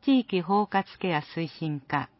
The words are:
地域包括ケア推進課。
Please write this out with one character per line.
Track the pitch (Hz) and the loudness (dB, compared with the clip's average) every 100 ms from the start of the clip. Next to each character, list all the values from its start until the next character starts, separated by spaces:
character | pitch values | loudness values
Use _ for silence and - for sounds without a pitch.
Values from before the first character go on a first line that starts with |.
地 | - 262 | 4 2
域 | 233 185 | 4 -2
包 | 165 202 | 0 0
括 | 208 196 190 - | 2 -2 -4 -6
ケ | 185 156 | -2 -2
ア | |
推 | - - 160 | -4 -8 -8
進 | - 160 143 | -6 -4 -4
課。 | - 147 127 | -4 -4 -4